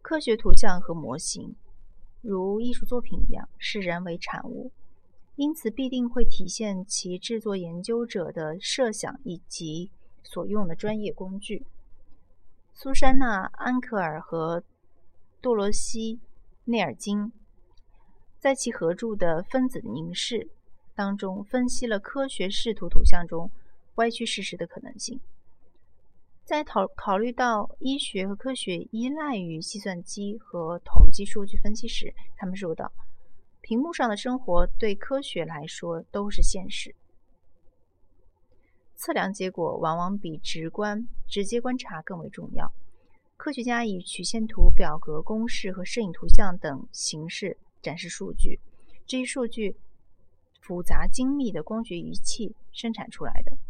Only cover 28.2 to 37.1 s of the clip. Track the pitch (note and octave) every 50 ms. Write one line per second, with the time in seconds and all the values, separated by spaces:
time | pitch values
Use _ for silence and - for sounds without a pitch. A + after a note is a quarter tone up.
28.2 | F#3 G3 G3+ G3+ - C4 C4 - - - F3+ E3+ F3+ - - A3 A#3+ B3+ C#4+ D#4
29.2 | D#4 D4 B3+ G3+ F3+ E3+ D#3+ D#3 F3 - - G#3 - G3+ F#3 F3 - - - G#3
30.2 | G3+ G3+ G#3 A3+ - _ - F3 E3 D#3+ F3 F3 - - - G3 - - - -
31.2 | G3+ - - G#3+ G3+ G3+ - - - G#3 G#3+ A3+ - A3+ - - - G3+ - -
32.2 | - - - - - F3+ F#3 G3 F#3 E3+ D#3+ - - - - - - - - -
33.2 | - - - - - - _ _ - - A3 A#3 C#4 E4+ E4+ - D4 A#3 G#3 -
34.2 | - B3+ B3 B3+ - - - F3 - - - - - G#3+ G3+ G3+ - - C#4 C4+
35.2 | - - - F3+ D#3+ D#3 E3 D3 D3+ D#3+ - - - E3+ E3+ E3 - _ - G#3
36.2 | G3+ G#3 G3+ - - G3+ G3 G3 F#3+ G3 - - - - - _ _ _